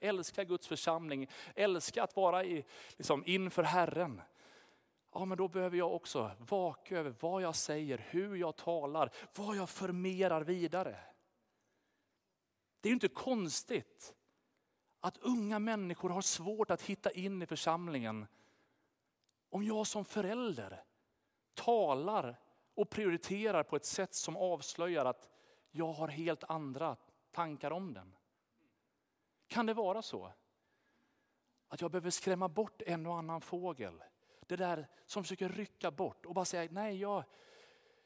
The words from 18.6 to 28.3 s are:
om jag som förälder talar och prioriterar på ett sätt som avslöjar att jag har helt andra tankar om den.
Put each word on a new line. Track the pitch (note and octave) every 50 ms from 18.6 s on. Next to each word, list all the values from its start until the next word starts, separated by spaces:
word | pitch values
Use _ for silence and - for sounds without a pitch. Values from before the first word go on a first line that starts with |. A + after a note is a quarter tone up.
| _ _ _ _ _ _ _ _ _ _ _ _ _ _ _ _ _ _
om | - G3 G#3
jag | G#3+ G#3+ G#3+ G#3+
som | - - G#3+ F#3+
förälder | - - G#3+ F#3+ F#3 A3 B3 B3 A3 D#3+ A#2 G2+ F#2+ F#2+ F2+ - _ _ _ _ _ _ _ _ _ _ _ _ _ -
talar | - - A#3+ A#3 A3 F#3+ D3+ C3+ C3 D3+ G3 A3 G3 C#3+ A#2+ B2 - - _ _ _ _ _ _
och | - G3+ -
prioriterar | - G#3+ G#3+ F#3 E3+ E3 - - F#3+ G3+ G#3+ A3 F#3+ D#3+ D3
på | - D#3
ett | C#3+ -
sätt | - - - F#3+ - -
som | - - - D#3+
avslöjar | - F#3 F#3 E3+ D3 C#3 - - - E3+ F3+ F3 D3+ C3
att | B2+ B2 - - - _ - - - _ _ _ _
jag | - D3+ E3 D#3+ D#3
har | D3+ D#3+
helt | D#3 D3 D3+ E3 E3 D#3 - -
andra | - D#3+ D#3+ D3+ C3+ B2+ C3 E3 D#3 B2 - _ _ _ _ _ _
tankar | - F3 E3+ D#3+ D3 C3 - C#3+
om | D#3+ F3+ G3 F3 A#2+
den. | F#2+ F#2 F#2 F#2+ _ _ _